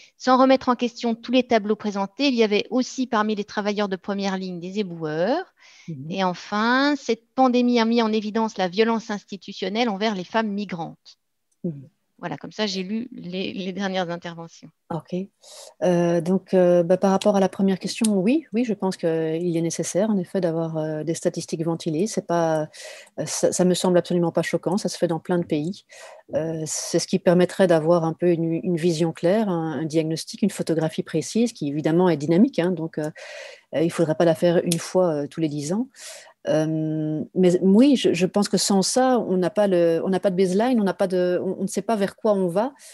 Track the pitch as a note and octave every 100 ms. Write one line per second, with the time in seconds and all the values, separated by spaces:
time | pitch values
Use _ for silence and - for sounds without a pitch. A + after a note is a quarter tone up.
0 | - _ - B3+ C4 C4 C4 B3+ A#3+ -
1 | A#3+ A3+ A#3 B3+ B3 A3+ G3+ G#3+ G#3+ G3
2 | G3 - C#4 B3 A3 G#3 - B3 B3 -
3 | B3+ A3 G#3+ G#3 G#3 - G3+ G3+ G#3 F#3+
4 | - G3 G3 F#3+ F#3 F3 F3 F#3+ G3 E3+
5 | D#3 D#3 F3+ D4+ F#4+ _ - - - D3+
6 | D3 F#3+ F#3 F3 - G#3 A3+ B3+ C#4+ D4
7 | - A#3 _ - C4 B3 B3 A#3+ A3+ A#3
8 | A3+ A3 G#3 G#3+ A3 G3+ F#3 F3+ A3 A3+
9 | A3 G#3 - G3 - G3 F#3 G#3 B3 F#3+
10 | A3 G3 F3 A3+ A3 G3+ G3+ F3+ D#3 D3+
11 | - - _ _ _ _ F3+ C#3+ B2+ _
12 | _ _ F3 D#3 - E3+ G#3+ F#3+ F#3 A3
13 | - - F3 F3+ F#3+ - F#3 F#3 G3 F#3
14 | F3 F3 F3 E3+ E3 - D#3+ _ - E3+
15 | - F3+ G3 _ - - - - F3+ F3
16 | F3 E3+ E3 F#3 - F#3 F3+ F3 E3+ F#3
17 | G3 F#3+ G#3 G3 F#3+ - G3 F#3 F#3 -
18 | A3 G3+ F3+ D4+ - G#3+ B3 F#3+ F#3+ F#3
19 | E3+ D#3+ D#3+ D#3+ F3+ E3 E3 - E3 E3+
20 | A3 G#3 F3 G3 F3+ E3 E3 D#3+ D#3 D#3
21 | D3+ D#3+ F3+ E3+ - D#3+ E3 E3 - D#3
22 | G#3+ - - E3+ E3 D#3 D#3 - - -
23 | - - D3+ - - - F#3 F3 F#3+ F3
24 | - F3+ E3+ E3 E3 E3 - G3 F3+ -
25 | - E3 - F3+ E3+ D#3 D3+ G3+ - -
26 | - - - D3 D#3+ D#3+ D#3 - - F3
27 | - F#3 - F3 F3 - F#3+ E3 D#3 F3
28 | E3 D#3 F3+ E3+ E3 E3 - E3+ F3 D#3
29 | E3 D#3+ F3 G#3 G#3 E3+ D#3+ C#3 D#3 D#3
30 | D#3 D#3+ - - G3 - F3 D#3+ D#3+ -
31 | - D#3+ D3+ G#3+ A#3+ - D3 D3 D#3 E3
32 | F#3 D#3 D3 E3+ C4 - E3+ F3 D#3+ -
33 | D3+ - - - - - _ - E3 -
34 | E3 D#3 E3+ D#3+ F3 E3+ - E3 - F#3
35 | F3+ D3 C#3+ - D#3+ D3 C#3+ G3 C4 -
36 | - - - _ - D3+ D#3 D#3+ D#3 D#3
37 | D#3 D#3 - - F#3 F3 F#3+ G3+ C#4 C4
38 | - E3 F3+ G3+ G3+ F#3+ - G3 F#3 -
39 | C4 B3+ - F#3 F3 F#3+ G#3 F3+ E3+ E3
40 | - F#3 G3+ F3+ F#3+ F#3 A#3+ B3 G3 F3+
41 | G3 F3+ F3+ F3+ D3 - F#3+ - F#3+ A3
42 | G3 - A3+ G3+ F#3 E3+ A#3+ C#4+ -